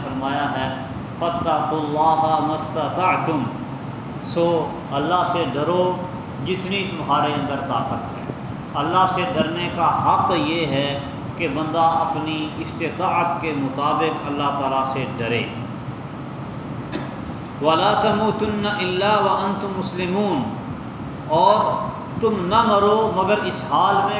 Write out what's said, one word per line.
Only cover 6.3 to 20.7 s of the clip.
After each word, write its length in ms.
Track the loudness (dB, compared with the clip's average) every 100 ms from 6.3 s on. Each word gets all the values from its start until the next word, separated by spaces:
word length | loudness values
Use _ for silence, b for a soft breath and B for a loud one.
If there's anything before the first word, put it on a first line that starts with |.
| -6 -4
جتنی 420 | -2 -2 -2 -2
تمہارے 420 | -4 0 2 2
اندر 220 | 0 -2 -4
طاقت 480 | -2 -2 -2 -4
ہے۔ 300 | -6 -8 -8 -8 -8 -10 -6
اللہ 320 | -2 2 4 4
سے 120 | 2 0
ڈرنے 360 | 0 0 -2 -4 0
کا 140 | 2 2 2
حق 260 | 4 4 2 0
یہ 160 | 0 0
ہے 340 | 0 0 -2 -6 -8 -8 -4
کہ 100 | -2
بندہ 400 | 0 0 2 4 4 0
اپنی 440 | -2 -2 -2 -4 -6
استطاعت 840 | -6 -4 -4 -2 0 2 0 0
کے 120 | -2 -2
مطابق 720 | -2 0 0 2 2 0 -4
اللہ 240 | -2 0 0
تعالیٰ 260 | 0 0 0
سے 200 | -2 -4 -2
ڈرے۔ 260 | 0 0 -2 -6 -8 -8 -8 -10 -10 -10 -10 -10 -10 -10 -8 -8 -8 -8 -8 -8 -8 -10 -10 -2
وَلَا 320 | 2 4 4 4
تَمُوتُنَّ 680 | 2 2 2 0 0 0 -2
إِلَّا 480 | 0 0 2 4 4
وَأَنْتُمْ 580 | 4 2 0 -2 -4 -4
مُسْلِمُونَ، 600 | -4 -4 -2 0 2 0 -2 -4 -8